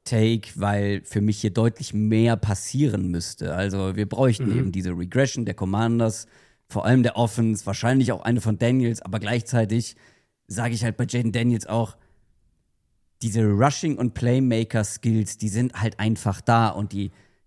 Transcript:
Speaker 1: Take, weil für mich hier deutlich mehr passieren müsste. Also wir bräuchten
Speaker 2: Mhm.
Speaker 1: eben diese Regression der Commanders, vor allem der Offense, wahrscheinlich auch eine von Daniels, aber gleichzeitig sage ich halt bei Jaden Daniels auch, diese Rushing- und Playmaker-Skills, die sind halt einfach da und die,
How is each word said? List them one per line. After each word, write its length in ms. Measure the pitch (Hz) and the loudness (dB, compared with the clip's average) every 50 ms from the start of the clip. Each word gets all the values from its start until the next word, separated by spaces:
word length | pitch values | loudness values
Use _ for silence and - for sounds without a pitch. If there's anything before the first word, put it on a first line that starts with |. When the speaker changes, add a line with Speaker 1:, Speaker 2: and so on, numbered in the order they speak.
| - | -8
Speaker 1:
Take, 440 | - 123 110 110 110 113 110 - - - | -2 2 2 4 4 2 0 -2 -6 -8
weil 460 | - 98 101 104 101 101 101 101 98 - | -4 -2 0 0 0 0 0 -2 -2 -4
für 160 | - - 104 | -4 -2 0
mich 180 | 101 107 104 - | 2 2 0 0
hier 120 | - 107 | -2 -2
deutlich 420 | 90 113 110 117 110 - - - - | 0 2 2 2 0 -2 -8 -6 -2
mehr 420 | 104 107 107 110 110 113 117 117 | 0 0 2 4 4 4 4 2
passieren 720 | - - 104 98 - - - - 127 151 135 104 101 95 90 | 2 0 -2 -2 -2 -4 -4 -2 0 0 2 0 0 -2 -2
müsste. 440 | 87 85 - - - - - 80 76 | -2 -4 -4 -6 -8 -8 -8 -6 -4
Also 420 | 90 98 98 95 98 95 95 95 | -2 -2 -2 -2 -2 -2 -2 -2
wir 140 | 101 104 98 | -2 -4 -4
bräuchten 400 | - - 135 131 113 - 135 104 | 0 2 2 4 2 2 0 0
Speaker 2:
Mhm. 60 | 104 123 | 0 0
Speaker 1:
eben 120 | 131 - | 0 0
diese 200 | 85 95 90 92 87 85 | -2 -4 -4 -4 -4 -4
Regression 480 | 87 90 - 123 135 131 - 123 117 | -6 -2 0 0 0 0 0 -4 -4
der 80 | - - | -4 -4
Commanders, 720 | - 98 92 98 104 117 117 117 117 117 110 104 - - - _ _ _ _ _ _ _ - | -4 -4 -2 0 0 0 2 2 2 2 0 -2 -4 -8 -16 _ _ _ _ _ _ _ -10
vor 180 | - 110 - | -6 -2 2
allem 180 | 104 127 131 120 | 4 4 6 4
der 120 | 117 - 110 | 4 2 0
Offense, 480 | 120 110 - - 113 113 107 98 - | -2 0 0 0 0 0 0 -2 -4
wahrscheinlich 460 | 98 98 - - 117 131 135 131 117 | -6 -6 -2 0 2 2 2 2 2
auch 120 | 110 - - | 0 -2 0
eine 180 | 113 120 120 | 0 0 0
von 160 | - 113 107 - | 0 0 0 2
Daniels, 440 | 120 117 123 131 123 117 113 - | 2 2 2 2 2 0 -2 -4
aber 180 | - - 95 107 | -6 -6 -6 -6
gleichzeitig 760 | 98 104 120 123 117 - - 120 110 98 110 117 117 - - _ _ _ _ _ _ _ _ _ _ - | -4 -2 -2 -2 -2 0 0 0 2 2 0 -2 -2 -4 -8 _ _ _ _ _ _ _ _ _ _ -12
sage 260 | - 101 117 120 117 | -6 -4 -4 -4 -2
ich 100 | 110 110 | -2 -2
halt 140 | 117 107 - | -2 -2 -2
bei 80 | 123 - | -4 -2
Jaden 240 | - 123 117 113 | -2 -2 0 0
Daniels 360 | 95 117 117 123 120 113 - - | 0 2 2 2 2 2 0 -2
auch, 300 | 104 117 117 - - _ _ _ _ _ _ _ _ _ _ _ _ _ _ _ _ _ _ _ _ _ _ _ _ - | -2 -2 -2 -2 -6 _ _ _ _ _ _ _ _ _ _ _ _ _ _ _ _ _ _ _ _ _ _ _ _ -6
diese 200 | - 113 101 117 110 | -6 -2 0 2 4
Rushing- 520 | 104 101 101 120 147 143 - - 160 143 - | 4 4 4 4 4 2 0 -2 -2 -2 0
und 160 | 127 120 - | -2 -4 -2
Playmaker-Skills, 1200 | - 117 120 123 131 135 127 117 110 113 - - 113 104 - - - - 117 113 110 107 - - - | -2 0 0 2 2 2 2 2 0 0 0 0 -2 -2 -2 -4 -4 -2 0 0 0 0 -2 -4 -6
die 120 | - 107 | -6 -4
sind 320 | 95 113 123 127 - - | -2 -2 -2 -2 -2 -2
halt 180 | 101 113 - - | -4 -4 -2 -2
einfach 420 | 104 110 113 - - 110 95 - | -2 0 0 0 0 -2 -4 -2
da 280 | - - 117 117 117 107 | 2 2 4 4 4 2
und 220 | - 95 104 98 | 0 -2 -6 -6
die, 200 | - 98 98 - - _ _ _ _ _ _ | -4 -6 -6 -6 -8 _ _ _ _ _ _